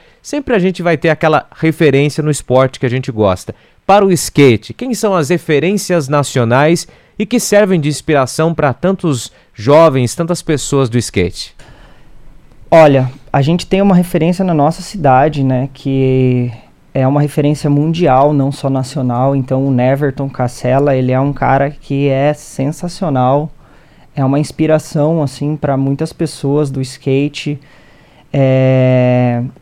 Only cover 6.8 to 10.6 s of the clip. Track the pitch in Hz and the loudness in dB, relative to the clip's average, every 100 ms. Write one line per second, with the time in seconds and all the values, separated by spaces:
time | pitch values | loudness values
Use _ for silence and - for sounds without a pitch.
6.8 | - - _ - 208 247 - 208 208 185 | -4 -20 _ -8 -4 -2 2 2 2 2
7.8 | 147 143 - 147 127 - 160 160 147 117 | -2 -4 0 0 0 0 -2 0 -2 -2
8.8 | 180 196 175 127 - _ _ - 107 147 | -2 -2 -2 -4 -6 _ _ -6 4 6
9.8 | 165 131 123 - 170 175 - 147 | 6 4 -2 -2 -4 -4 -4 -4